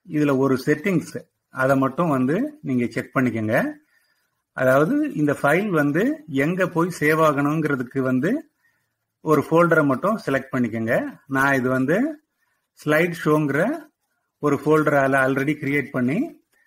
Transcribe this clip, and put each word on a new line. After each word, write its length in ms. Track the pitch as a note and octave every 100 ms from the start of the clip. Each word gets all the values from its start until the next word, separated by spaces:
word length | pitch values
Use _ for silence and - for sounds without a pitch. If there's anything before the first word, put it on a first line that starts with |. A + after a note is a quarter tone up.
| -
இதுல 280 | D3+ D3 C3
ஒரு 220 | C3+ B2+ D3+
settings, 600 | D3+ G3+ E3+ - - - _ _
அதை 280 | C3 C3 C3+
மட்டும் 320 | C3+ - F3
வந்து 500 | C3+ B2+ F3 D4 -
நீங்க 240 | D3 B2+ A#2
check 280 | C3 - C#3
பண்ணிக்கங்க. 540 | B2 A2 G#2+ B2+ C#4 - _ _ _ _ _ _ _
அதாவது 600 | - B2+ C3+ D#3+ D4 D4+
இந்த 200 | D#3+ D3 C3+
file 280 | C#3 E3 G#3+
வந்து 540 | D#3+ C#3+ D3+ A#3+ D#4 -
எங்க 400 | C3+ D3 F3+ F3
போய் 220 | E3 F3+ E3+
சேவ் 220 | D3 D#3+ D#3
ஆகணுங்கிறதுக்கு 720 | C#3 C#3+ D#3+ D3+ C3+ B2 C3+
வந்து 500 | C3 B2+ D#3 C#4+ - _ _ _ _ _ _ _
ஒரு 240 | D#3 D3 C3
ஃபோல்டரை 360 | D#3+ E3+ D#3+ C#3+
மட்டும் 340 | B2+ F#3 G#3+ -
select 260 | C3+ -
பண்ணிக்கங்க. 580 | B2+ A#2 A2+ A2+ D3 C#4+ F3+ -
நான் 280 | C3+ C#3 C3+
இது 140 | B2
வந்து 520 | B2+ C3 F#3 D4 D4+ _ _ _ _ _ _ D3
ஸ்லைட் 300 | D3+ F3 E3 D#3
ஷோங்கிற 440 | D3+ D3 C#3 G#3 D#4+ - _ _ _ _ _
ஒரு 160 | D3 C#3
ஃபோல்டரை 480 | D3+ D#3 D3+ C#3+ C3+ C3+ C3
already 300 | C3+ C#3 D3
create 280 | C#3 C#3+ C3
பண்ணி 540 | C3+ B2 F3 D#4+ - _ _